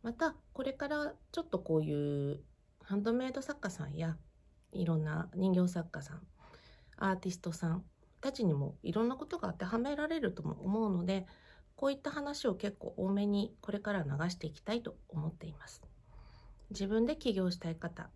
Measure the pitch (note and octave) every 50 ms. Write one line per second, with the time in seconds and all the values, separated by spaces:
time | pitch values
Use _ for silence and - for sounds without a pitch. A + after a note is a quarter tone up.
0 | - A#3 A#3 - E4 D#4 - - _ - - - C4 C4+ C4+ - C#4+ C#4+ D4+ D4
1 | D4 D4 - - - _ - E4+ E4 - - F#3 - - D#3+ D#3 D#3 D#3 D3 D3
2 | D3 D3 C#3+ C#3+ C#3 C#3+ D3 C#3+ - - - _ _ _ _ _ - - G3 G3+
3 | G3+ A3+ A#3 B3 C4 C4 B3+ C4+ C4+ - C#4+ - - F#3+ F3+ - D3 C#3+ C#3+ D#3+
4 | E3 E3 D#3+ - - - _ - - - - - _ _ - F#3+ F3 E3 E3 D#3
5 | D#3 D3+ D3+ D#3+ F3 - - F3+ F#3+ F#3+ F3+ F3+ F3+ F3 F3 F3 E3 - - D3
6 | C#3+ - - - - - - - - - - - - - - - - - - -
7 | - G3 F#3+ F#3 - F#3+ F3 - - F3 E3 - - E3 E3 F#3 - - _ _
8 | - - - - - C4+ C4+ C#4 A3+ F3 D3 C#3 C#3 - - - - - E3 G#3+
9 | A#3 A#3+ C4+ C4 D4+ - F4+ E4 - F#3 E3+ - F#3+ F3+ A3 A3+ A#3+ C#4 D4 C#4+
10 | D4+ D#4 E4 D#4+ C4 F#3+ F#3 - D3+ - - - - F#3 G3+ A3+ A3+ G#3 F#3 F3
11 | F3 F3+ G3 F#3+ F#3 - - - - - - - - - _ - C#4 C#4 C#4 C#4
12 | - D4 - D4+ C#4+ C#4+ D4 - - A#3+ F#3 F#3+ - G3+ G3+ - - - - -
13 | F#3+ F#3+ G3 G3+ G#3 G3+ G3+ G3+ G#3 - - - - - G3+ G3+ G3+ G#3 G3+ F#3
14 | D#3 C#3 C#3 C#3+ D#3+ F3+ F3+ - - D3+ - - - - A3 A#3+ A#3 - - -
15 | - - - D#3 D3+ D#3+ - - - D#3+ D3 C#3+ - - - - - - - -
16 | - - - - - - - - - - - - - - G3+ F3 G3 G3 G#3+ A3+
17 | A#3 B3 D4+ D4+ - B3+ G3+ F#3+ F#3 F3+ F3+ F3+ - E3 E3 D#3+ - E3+ - -
18 | - - -